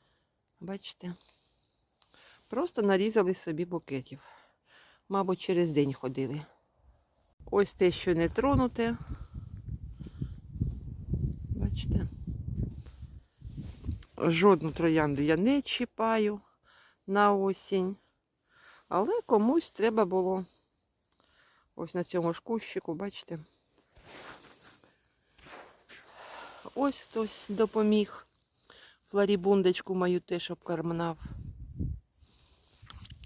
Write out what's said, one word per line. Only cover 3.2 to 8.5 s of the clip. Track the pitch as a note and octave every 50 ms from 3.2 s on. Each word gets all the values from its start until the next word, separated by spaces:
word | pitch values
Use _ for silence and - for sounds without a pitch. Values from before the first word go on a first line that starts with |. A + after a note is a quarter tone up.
| F#3+ F3+ F#3
собі | - - E3+ D#3+ D#3 F3
букетів. | F3 F3+ E3 - - C#3 C3 B2+ - C3+ C#3+ - - - - _ _ _ _ _ _ - - - - _ _ _ -
Мабуть, | F#3+ G3 F#3+ F#3 F#3 F3+
через | - - F#3 E3+ F3 E3
день | D3 D3 C#3+ C#3 C3+
ходили. | - - B2+ C3 C3+ C3+ A#2 C#3+ D3+ D3+ - _ _ _ _ _ _ _ _ _ _ _ _ _ _ _ _ _ - -
Ось | - - G3+ G3+ - -
те, | - F#3+ F3+
що | E3+ - - F#3+ F3
не | E3 E3+ E3
тронуте. | - - A#3+ C#4